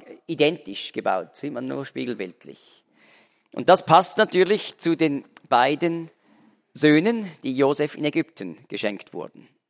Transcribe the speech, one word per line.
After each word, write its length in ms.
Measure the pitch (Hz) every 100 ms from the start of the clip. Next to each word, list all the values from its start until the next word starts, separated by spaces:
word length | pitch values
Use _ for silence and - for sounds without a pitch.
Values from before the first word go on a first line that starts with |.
| - - -
identisch 640 | 151 147 180 - 98 -
gebaut, 440 | - 101 95 82 -
sieht 160 | 117
man 120 | 120
nur 220 | 131 135 135
spiegelbildlich. 960 | 131 123 110 92 - 71 69 _ _ _ _ _ _ _ _ _
Und 160 | - 123
das 180 | 185 -
passt 320 | 165 185 -
natürlich 600 | 214 180 185 208 - -
zu 180 | 170 156
den 280 | 160 139 - - -
beiden 640 | 120 131 151 170 165 165 _ _ _ _ _ _
Söhnen, 540 | 131 151 151 202 233 196 151
die 140 | 131 127
Josef 400 | 139 147 147 -
in 80 |
Ägypten 580 | 147 160 - - 92 - _
geschenkt 460 | 104 104 98 -
wurden. 340 | 87 - - - _